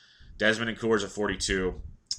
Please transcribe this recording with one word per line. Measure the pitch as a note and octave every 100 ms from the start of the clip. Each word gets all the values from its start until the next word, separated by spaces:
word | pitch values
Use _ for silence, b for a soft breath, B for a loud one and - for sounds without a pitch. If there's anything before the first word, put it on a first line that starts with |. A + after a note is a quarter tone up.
| B B B B
Desmond | G#2 A2 A#2
and | G2+
Coors | A2+ A2
at | G2
forty-two, | G#2 G#2 F#2 - F#2+ F#2 - - - -